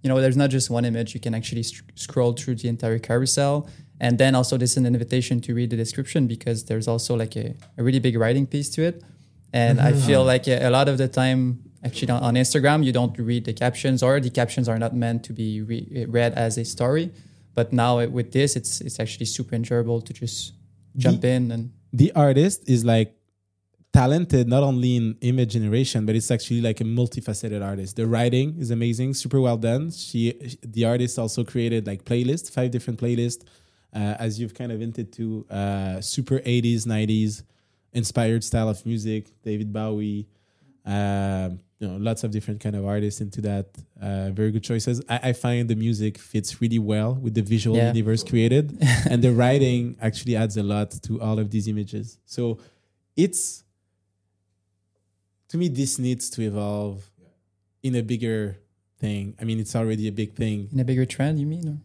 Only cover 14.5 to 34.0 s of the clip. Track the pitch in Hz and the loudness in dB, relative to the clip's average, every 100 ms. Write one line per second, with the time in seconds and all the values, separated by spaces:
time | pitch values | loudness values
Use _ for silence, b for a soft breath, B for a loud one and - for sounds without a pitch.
14.5 | - 117 113 113 123 117 117 - 110 110 | 0 0 0 0 0 0 -2 -6 -6 -4
15.5 | 107 107 117 107 139 117 117 120 117 113 | -4 -6 -6 -6 -8 -2 2 2 2 -2
16.5 | 110 113 - 123 151 170 B B B B | -2 -6 -2 0 0 -2 B B B B
17.5 | - 117 123 120 120 120 123 117 131 143 | -2 0 2 4 2 0 -2 -2 0 2
18.5 | 127 - - - - 113 - 113 - 120 | 0 -4 -6 -8 -6 -8 -6 -6 -6 -4
19.5 | 117 117 120 117 117 - - 117 - - | -4 0 0 0 -2 -4 -8 -8 -8 -12
20.5 | - - _ _ 131 131 - 123 127 123 | -16 -20 _ _ 0 2 4 2 2 0
21.5 | 117 117 - _ 117 165 160 143 135 185 | -2 -8 -14 _ 4 6 8 6 8 4
22.5 | - - 120 117 113 110 _ _ _ _ | 2 2 2 6 4 2 _ _ _ _
23.5 | _ _ _ _ 151 127 156 175 135 120 | _ _ _ _ 4 4 2 4 4 4
24.5 | 127 139 127 123 123 113 110 123 127 117 | 4 4 2 2 2 0 0 0 2 2
25.5 | 113 107 113 131 120 107 110 - 117 - | 0 2 2 2 0 2 0 2 -2 0
26.5 | 120 117 110 113 117 120 - 117 107 113 | 0 0 -2 -2 0 0 -2 -8 -8 -6
27.5 | 104 98 98 92 107 113 117 120 127 143 | -6 -6 -6 -8 -4 0 2 2 2 0
28.5 | 165 120 117 117 117 131 131 - 139 127 | -4 -4 0 0 0 -2 -4 -2 2 2
29.5 | 117 113 127 160 - - 117 117 - 127 | 2 0 0 -4 -10 -6 -2 -2 -2 -14
30.5 | - 117 110 117 120 123 - 113 - 113 | -14 -10 -2 0 2 -2 -2 -4 -4 -4
31.5 | 123 117 113 101 98 - 120 123 165 - | -2 0 -2 -4 -8 -2 0 0 -2 -4
32.5 | - 127 120 - 113 120 120 120 - - | -4 -2 -2 -6 -4 -2 0 -2 -4 -16
33.5 | b b b b 104 | b b b b -4